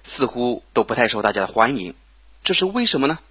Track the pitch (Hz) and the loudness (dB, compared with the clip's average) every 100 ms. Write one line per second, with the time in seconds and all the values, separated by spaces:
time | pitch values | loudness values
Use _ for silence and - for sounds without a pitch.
0 | - - 127 120 123 117 - 123 110 117 | -8 -2 -2 0 -2 -4 -2 -2 0 2
1 | 113 110 104 104 95 113 113 135 90 - | 0 2 0 0 -2 2 2 2 -6 -12
2 | _ - - - - 185 190 226 233 139 | _ -20 -20 -8 -2 0 0 0 0 2
3 | 139 160 - | 0 -2 -8